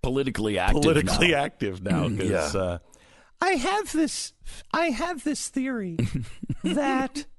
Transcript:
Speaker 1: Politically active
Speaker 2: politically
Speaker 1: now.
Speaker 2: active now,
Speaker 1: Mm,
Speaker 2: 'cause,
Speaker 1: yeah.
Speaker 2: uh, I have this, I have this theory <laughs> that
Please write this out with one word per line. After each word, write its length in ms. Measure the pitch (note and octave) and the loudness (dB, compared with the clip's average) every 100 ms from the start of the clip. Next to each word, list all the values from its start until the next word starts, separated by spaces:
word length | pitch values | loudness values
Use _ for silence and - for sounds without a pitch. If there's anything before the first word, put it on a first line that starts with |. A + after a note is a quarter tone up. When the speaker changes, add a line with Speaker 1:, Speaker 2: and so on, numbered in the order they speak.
Speaker 1:
Politically 560 | B2+ C3+ C3+ G#2+ G#2+ G2 | 2 0 0 0 0 2
active 240 | F#2 D3+ | 4 4
Speaker 2:
politically 500 | D3+ D3+ - - F3 | 6 4 2 4 4
Speaker 1:
now. 40 | D3 | 4
Speaker 2:
active 460 | C#3+ - A2 F#2 | 0 -2 -6 -4
now, 220 | F#2 E2+ E2+ | -2 0 0
Speaker 1:
Mm, 100 | G2+ | -2
Speaker 2:
'cause, 380 | F#2+ F#2+ D2+ | 0 0 2
Speaker 1:
yeah. 40 | F#2+ | 0
Speaker 2:
uh, 180 | F#2 F2 _ - - - _ _ | -2 -4 _ -20 -20 -20 _ _
I 120 | F4+ | 2
have 400 | E4+ D4+ G4+ G4 | 2 2 0 0
this, 420 | D#4 D#4 - - _ - - - | 0 0 -2 -10 _ -14 -14 -4
I 120 | D#4 E4+ | 0 0
have 340 | A#3 E4+ D#4+ | 0 -4 -2
this 240 | D#4 C#4+ - | -4 -4 -4
theory 460 | C#4 C4 A#3+ F#3 E3 A#2 C3 A2 | -4 -2 -4 -4 -2 -2 -2 -6
<laughs> 320 | - - - | -10 -8 -4
that 640 | - G#3+ C#4 C4 C4+ D4 - | -2 0 0 0 -2 -6 -12